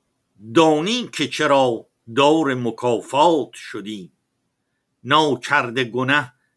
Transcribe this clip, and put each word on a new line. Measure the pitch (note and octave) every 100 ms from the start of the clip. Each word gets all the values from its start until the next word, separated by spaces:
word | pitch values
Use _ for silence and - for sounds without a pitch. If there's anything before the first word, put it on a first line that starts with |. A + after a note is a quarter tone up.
| _ _ _ _ G#2+
"دانی | A2+ D#3+ D3+ F3+ A#3+ A3+
که | - C#3
چرا | - D3+ C#3 C3 A2 - _ - A#2
دار | C#3+ D#3+ C#3+
مکافات | B2+ A#2+ A2+ B2 A2 - C3+ E3 D#3+ A2+
شدیم، | - - A2+ G2 G#2 E2+ _ _ _ _ _ _ _ _ _
ناکرده | A#2 D3+ D#3 B2 - D3 B2 A#2+
گنه | B2 A#2+ B2+ D3 C3 _ _